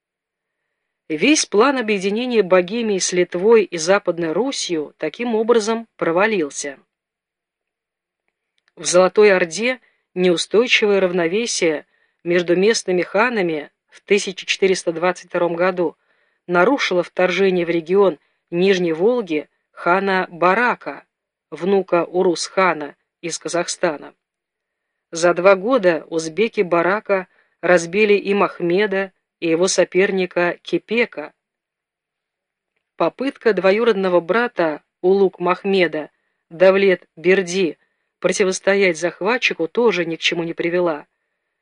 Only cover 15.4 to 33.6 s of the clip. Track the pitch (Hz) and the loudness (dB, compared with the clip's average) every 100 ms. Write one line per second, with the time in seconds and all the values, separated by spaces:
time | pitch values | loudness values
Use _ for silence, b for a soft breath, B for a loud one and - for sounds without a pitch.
15.4 | 175 170 185 180 160 - _ _ _ _ | -2 0 -2 0 -4 -6 _ _ _ _
16.4 | - 175 190 277 - 180 165 - 180 175 | -2 2 2 2 0 -2 -2 0 0 2
17.4 | 196 180 165 170 160 196 190 151 _ _ | 0 0 -2 -2 0 2 2 0 _ _
18.4 | - 170 190 185 175 160 208 247 180 151 | -8 0 2 2 0 0 0 0 -2 -6
19.4 | - _ _ - 170 185 196 185 - 170 | -6 _ _ -6 0 0 0 -2 -4 -2
20.4 | 175 202 247 190 151 135 - _ _ _ | 0 2 0 -4 -8 -16 -18 _ _ _
21.4 | - 151 180 196 185 175 156 180 185 160 | -20 -6 0 0 2 0 0 0 0 0
22.4 | - - 185 151 143 - _ _ 165 - | -2 0 0 0 -6 -16 _ _ -12 -10
23.4 | 160 170 175 - 175 143 147 _ _ _ | -6 -6 -6 -4 -4 -4 -12 _ _ _
24.4 | _ _ _ _ _ _ _ 165 175 170 | _ _ _ _ _ _ _ -2 0 2
25.4 | 190 190 208 262 180 156 - 165 160 156 | 4 4 2 0 2 0 -4 -6 -6 -2
26.4 | 226 214 180 170 170 214 - 196 180 _ | -2 -2 -2 0 0 -2 -2 -4 -4 _
27.4 | _ _ 170 180 170 202 214 202 196 202 | _ _ 2 2 2 0 2 2 0 0
28.4 | 170 - 170 185 208 196 190 _ _ - | 0 -2 -2 0 0 -2 -6 _ _ -8
29.4 | 165 160 185 - 175 180 196 185 180 175 | -2 0 0 0 0 2 0 0 -2 -2
30.4 | 175 - - 165 - 226 226 - 147 _ | -2 -4 -6 -6 -4 -4 -4 -6 -16 _
31.4 | _ _ _ _ _ _ _ _ _ _ | _ _ _ _ _ _ _ _ _ _
32.4 | _ _ _ _ _ - 165 - 269 - | _ _ _ _ _ -4 -4 -2 -6 -2
33.4 | 226 185 | 0 2